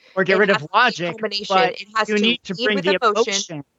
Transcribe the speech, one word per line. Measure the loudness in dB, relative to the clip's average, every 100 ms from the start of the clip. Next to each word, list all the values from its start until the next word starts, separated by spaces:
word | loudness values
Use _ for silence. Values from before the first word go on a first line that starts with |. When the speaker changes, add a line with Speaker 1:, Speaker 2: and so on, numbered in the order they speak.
| _
Speaker 1:
or | -2
get | 2 4
Speaker 2:
It |
Speaker 1:
rid | 4
Speaker 2:
has |
Speaker 1:
of | 2
Speaker 2:
to | 0
be |
a | 2
Speaker 1:
logic, | 2 0 -6
Speaker 2:
combination. | -6 -8 -8 0
Speaker 1:
but | 2 2 -2
Speaker 2:
It | -6
has | -4 0
Speaker 1:
you |
Speaker 2:
to | 2
Speaker 1:
need | 2 0
to | -6
Speaker 2:
lead | -4
Speaker 1:
bring | -2 0
Speaker 2:
with |
Speaker 1:
the | 0 2
Speaker 2:
emotion, | 2 2 0
Speaker 1:
emotion. | -2 -6 -12 -14